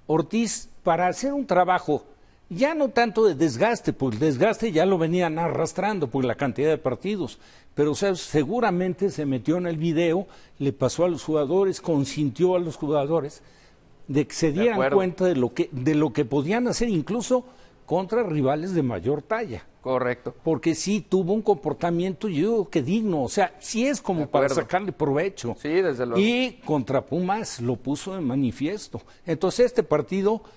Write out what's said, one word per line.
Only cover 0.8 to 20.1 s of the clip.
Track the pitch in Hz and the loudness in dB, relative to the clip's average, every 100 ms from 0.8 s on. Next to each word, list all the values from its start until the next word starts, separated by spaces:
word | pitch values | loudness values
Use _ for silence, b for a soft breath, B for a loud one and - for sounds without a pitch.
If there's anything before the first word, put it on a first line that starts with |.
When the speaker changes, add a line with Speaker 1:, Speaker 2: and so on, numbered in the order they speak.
Speaker 1:
para | 180 165 180 | 0 2 2
hacer | 175 269 | 0 -4
un | 285 254 | -2 2
trabajo, | 180 175 180 - 139 - b b b - | 4 4 2 2 -2 -4 b b b -10
ya | 175 277 | 0 0
no | 320 269 | 2 0
tanto | 240 233 220 | 2 2 4
de | 220 | 4
desgaste, | 139 160 113 214 233 - | 4 0 2 0 2 -2
porque | - 135 107 | -2 -2 0
el | |
desgaste | 156 127 208 214 220 | 0 2 2 2 0
ya | 156 | 2
lo | 185 185 | 2 2
venían | 160 180 170 156 | 2 0 0 -2
arrastrando | 170 139 160 - 196 202 131 | -2 -2 -4 -2 -4 -2 -2
por | 135 | 0
la | 127 | 0
cantidad | 110 139 123 151 | 0 -2 0 0
de | 147 | 0
partidos. | 131 120 190 208 135 - b b b | -2 -4 -4 -4 -6 -10 b b b
Pero, | - 151 | 0 0
o | |
sea, | 147 202 | 2 0
seguramente | 180 - 151 139 240 226 175 185 - 196 | -2 0 0 2 0 0 0 -2 0 -2
se | 151 | -2
metió | 147 127 107 175 | -2 -2 0 0
en | 175 | 0
el | 160 | -2
video, | 170 156 170 175 196 b b - | 0 2 2 0 -2 b b -4
le | 139 | -4
pasó | - 127 - | 0 -2 2
a | 180 | 0
los | 151 | 0
jugadores, | - 156 139 180 196 - | -2 0 2 2 2 -2
consintió | - 147 135 151 143 - 180 180 | 0 0 0 -2 -2 2 2 2
a | |
los | 170 - | -2 -6
jugadores | 147 151 139 165 143 - b b b b b - - | -2 0 0 -2 -2 -12 b b b b b -20 -2
de | 139 143 | -2 -2
que | |
se | - 160 | 0 0
Speaker 2:
De | |
Speaker 1:
dieran | 156 233 | 2 2
Speaker 2:
acuerdo. | 214 135 190 | 2 4 4
Speaker 1:
cuenta | 185 - | 2 0
de | 185 147 | 2 2
lo | 120 | 0
que, | - - | 0 -4
de | 131 135 | 0 0
lo | 151 151 | 2 2
que | 110 | 0
podían | 117 143 143 226 247 | 0 0 0 0 0
hacer | - 240 | 0 0
incluso | 175 - 233 208 247 - B B B - | 0 -2 -4 0 0 -2 B B B -4
contra | 165 190 226 | -4 -2 -2
rivales | 208 151 131 151 180 | 0 0 2 0 0
de | 175 | 0
mayor | 131 98 104 147 | 0 -2 -2 -4
talla. | - 226 202 104 - _ | -2 -4 -4 -10 -14 _
Speaker 2:
Correcto. | 127 127 123 | -2 0 0